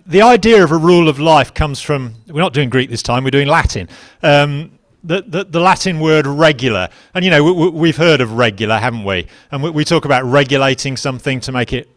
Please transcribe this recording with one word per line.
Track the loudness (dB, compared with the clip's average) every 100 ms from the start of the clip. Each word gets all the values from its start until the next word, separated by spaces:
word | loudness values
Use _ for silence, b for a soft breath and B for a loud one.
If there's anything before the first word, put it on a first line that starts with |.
the | -2 4
idea | 4 4 4 4
of | 4
a | 2
rule | 4 4 2
of | 0
life | 2 2 2
comes | -2 -6 -6
from, | -6 -6 -6 -14 -12
we're | -4
not | -2
doing | -2 -2
Greek | -2 -2
this | -6
time, | -4 -4
we're | 0
doing | 0 2
Latin. | 0 0 -4 -10 B B B
Um, | 2 2 2 -4 -12 _ _ _
the, | -8 -8
the, | -6 -8
the | -6 -2
Latin | 0 0 -2 -2
word | 0 0 0
regular. | 2 2 2 -2 -2 -4 b b
And, | -4
you | 0
know, | 2
we, | 2
we, | 2 0
we've | 0 -2 2
heard | 2 2
of | 0
regular, | 0 -2 -2 -2 -2
haven't | -2 -6
we? | -6 -6 -8 b b
And | -8
we, | -6
we | -4
talk | -2 -2
about | 0 -2
regulating | 2 2 2 0 0 -2 -6 -8
something | -8 -8 -6 -6
to | -6
make | -6 -6
it | -6 -10